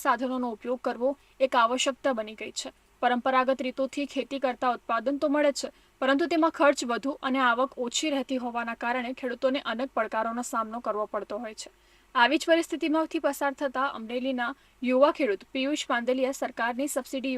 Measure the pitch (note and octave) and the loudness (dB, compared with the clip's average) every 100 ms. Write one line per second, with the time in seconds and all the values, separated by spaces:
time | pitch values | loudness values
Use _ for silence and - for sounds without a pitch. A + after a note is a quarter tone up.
0 | C#4+ A#3 B3+ B3+ B3 G#3+ A#3+ B3 C4 A#3 | 0 0 0 -2 -4 -6 -6 -4 -2 0
1 | B3+ C#4+ _ _ C4 B3+ A3+ B3+ - E3 | -2 -2 _ _ 2 4 4 2 0 0
2 | C#4 A#3 G#3+ G#3+ A3 - - - _ _ | -2 -2 -4 -10 -10 -10 -12 -14 _ _
3 | A#3+ B3 C4 C4 B3+ C4 B3+ B3 C4+ - | 0 2 4 4 4 0 -2 -2 -4 -2
4 | C#4+ C#4 B3 C4+ B3+ A#3+ C4 A#3+ - A3+ | -4 -4 -4 -2 -2 0 -2 -2 -2 -2
5 | A#3 C#4+ D4+ D4 D4 C4+ A#3+ - _ _ | 0 0 2 4 2 0 -8 -12 _ _
6 | C4 C#4 E4 E4+ D#4+ - D4 C#4+ B3 A3+ | 0 2 2 2 2 4 4 4 -2 -2
7 | C4+ D4+ C4+ C4 B3 A#3 C4 - B3 - | -4 -4 -2 2 2 2 0 -2 -4 -2
8 | D#4 C#4 B3 C4 A#3+ A#3 A#3 A#3 A#3 B3+ | -2 -2 -2 -4 -2 -4 -6 -4 -2 -2
9 | A#3+ C4 B3+ A#3+ C4+ B3+ - A3+ C4+ - | -4 -6 -8 0 0 0 -2 -4 -2 -2
10 | A3 A3 A3+ A#3 B3 A#3+ A3 A#3 A3+ G#3 | -2 0 -2 -4 -4 -4 -4 -4 -4 -4
11 | G#3 G#3+ G3 G#3 A#3 A3 - _ _ _ | -2 -4 -6 -8 -8 -12 -16 _ _ _
12 | _ B3 A#3+ D4+ - E4 E4 D#4 E4 D#4 | _ 4 4 4 4 4 4 -2 0 0
13 | D#4+ E4 C#4+ C#4 C#4+ C#4 C#4+ B3+ C#4 - | 0 0 -2 0 -2 -2 -4 -2 -2 -4
14 | A3 B3 B3+ B3+ A#3+ C#4+ _ _ B3 B3+ | -6 -4 -2 -2 -4 -6 _ _ 2 6
15 | D4 D#4+ C4 G3 - C4+ C4+ D4+ - B3 | 6 6 0 0 -4 -4 -2 -2 -2 -2
16 | A#3 B3+ C4 C#4 B3+ B3+ A#3 A#3+ C#4+ C#4 | 0 0 0 -2 -6 -2 -4 -2 -2 -4
17 | B3 C4+ C4 | -4 -6 -4